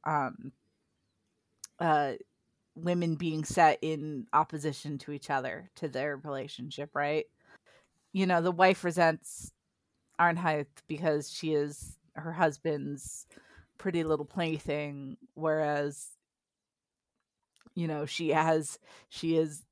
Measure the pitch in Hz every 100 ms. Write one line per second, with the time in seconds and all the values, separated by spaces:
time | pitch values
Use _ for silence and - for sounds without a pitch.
0 | 135 151 131 - 135 _ _ _ _ _
1 | _ _ _ _ _ _ - - 175 151
2 | 143 120 - _ _ _ _ - 170 175
3 | 170 156 175 156 151 - 160 - 156 156
4 | 151 143 113 147 156 156 147 135 147 143
5 | - 147 - 139 131 - 180 - 156 127
6 | 147 139 147 135 139 - 135 143 143 147
7 | 143 156 - _ _ - _ _ _ _
8 | _ 190 190 175 175 175 185 190 180 165
9 | 165 165 - - - _ _ _ _ _
10 | _ - 170 170 175 151 143 - _ 156
11 | 170 151 147 - 160 151 147 147 - -
12 | _ - 160 160 165 143 165 147 143 143
13 | - - - - _ - - _ 196 170
14 | 160 151 147 - 165 156 - 147 147 143
15 | 135 - - - 156 156 151 147 143 143
16 | - - _ _ _ _ _ _ _ _
17 | _ _ _ _ _ _ - - 165 151
18 | 147 - 160 156 160 160 147 - - -
19 | _ - 165 165 160 143 -